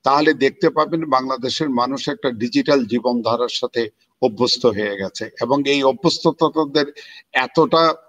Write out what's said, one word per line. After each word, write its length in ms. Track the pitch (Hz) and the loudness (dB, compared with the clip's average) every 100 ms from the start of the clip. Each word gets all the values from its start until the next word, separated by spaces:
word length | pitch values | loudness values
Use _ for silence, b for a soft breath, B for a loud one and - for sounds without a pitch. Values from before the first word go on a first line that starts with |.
তাহলে 320 | 135 143 151 | 4 4 4
দেখতে 360 | 139 135 - 160 | 4 0 2 0
পাবেন 340 | 156 151 165 | 0 0 -2
বাংলাদেশের 680 | 156 131 131 131 123 - 156 | 0 0 0 -6 -6 -4 -2
মানুষ 380 | 123 123 139 151 | -2 -2 -4 -6
একটা 220 | 143 135 | -4 -4
ডিজিটাল 540 | 117 120 143 143 143 | -4 -2 0 2 0
জীবনধারার 640 | 113 120 123 120 113 117 120 | 0 -2 0 -2 -2 -2 -2
সাথে 400 | - 123 120 110 _ _ _ | -4 -4 -4 -4 _ _ _
অভ্যস্ত 440 | 127 104 123 - 123 | -2 0 -2 2 0
হয়ে 300 | 101 104 98 | 0 -4 -4
গেছে 340 | 95 - 107 - | -8 -8 -12 -6
এবং 280 | 120 139 139 | -2 0 0
এই 140 | 139 | 2
অভ্যস্ততা 680 | 135 127 165 - 170 - 156 | 2 2 -2 2 0 2 0
তাদের 380 | 156 147 147 143 B B B _ | 0 0 0 -2 B B B _
এতটা 640 | 139 127 - 156 165 165 - | -4 0 0 2 4 2 0